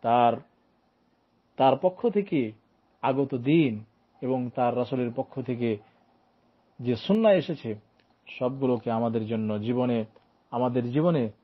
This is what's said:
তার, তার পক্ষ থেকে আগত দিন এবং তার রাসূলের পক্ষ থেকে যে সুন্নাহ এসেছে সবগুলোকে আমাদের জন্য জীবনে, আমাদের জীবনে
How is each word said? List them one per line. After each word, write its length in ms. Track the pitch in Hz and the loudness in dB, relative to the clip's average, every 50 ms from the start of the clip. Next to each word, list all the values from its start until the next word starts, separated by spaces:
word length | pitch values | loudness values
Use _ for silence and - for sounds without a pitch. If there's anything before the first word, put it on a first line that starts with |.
তার, 320 | _ 117 117 123 120 120 117 113 - _ _ _ _ _ _ _ _ _ _ _ _ _ _ _ _ _ _ _ _ _ _ - | _ 2 4 6 6 4 2 2 -6 _ _ _ _ _ _ _ _ _ _ _ _ _ _ _ _ _ _ _ _ _ _ 2
তার 200 | 131 135 - 175 | 4 4 4 4
পক্ষ 300 | - 185 180 - - 240 | 0 -2 -2 0 -2 0
থেকে 440 | 196 208 202 202 - 151 123 110 110 _ _ _ _ _ _ _ _ _ | 0 0 -2 0 -2 -2 -2 -2 -6 _ _ _ _ _ _ _ _ _
আগত 340 | - 127 135 131 139 131 139 | -2 -2 0 0 -2 -2 -2
দিন 480 | 123 117 135 151 170 160 135 110 107 107 _ _ _ _ _ _ _ | -4 0 2 4 4 4 2 0 -4 -10 _ _ _ _ _ _ _
এবং 280 | - 123 131 127 123 123 - | -6 -4 -4 -2 -4 -6 -4
তার 220 | - 123 120 120 123 | -2 -2 0 0 -2
রাসূলের 340 | 123 117 - 127 123 120 113 | -4 -4 -2 -4 -4 -4 -4
পক্ষ 260 | 127 135 - - 139 | -6 -8 -8 -8 -10
থেকে 360 | 127 117 127 117 120 117 110 104 - _ _ _ _ _ _ _ _ _ _ _ _ _ _ _ _ _ _ _ | -6 -6 -4 -2 -2 -2 -2 -4 -6 _ _ _ _ _ _ _ _ _ _ _ _ _ _ _ _ _ _ _
যে 160 | 123 120 123 | -4 -4 -4
সুন্নাহ 360 | 107 - - 196 220 226 220 | -4 0 0 2 4 6 6
এসেছে 440 | 202 185 147 - 170 139 - 117 107 107 _ _ _ _ _ _ _ _ _ - - - | 4 4 2 -2 -6 -8 -6 -8 -8 -8 _ _ _ _ _ _ _ _ _ -20 -10 -4
সবগুলোকে 520 | 131 123 131 135 135 127 123 117 107 120 | -4 -4 -2 -2 0 0 0 0 -2 -2
আমাদের 360 | 113 113 117 117 113 117 110 107 | -2 0 0 0 0 -2 -2 -2
জন্য 340 | 113 110 110 107 107 104 | -4 -2 -2 -2 -2 -2
জীবনে, 440 | 104 113 123 123 127 123 120 117 110 107 _ - _ _ _ _ _ _ | -2 -2 0 0 0 0 0 -2 -2 -4 _ -20 _ _ _ _ _ _
আমাদের 400 | - 120 123 127 120 127 120 120 | -4 -2 -2 0 0 -2 -2 0
জীবনে 380 | 120 143 156 180 170 151 120 110 - _ | 0 0 2 2 2 2 0 -2 -6 _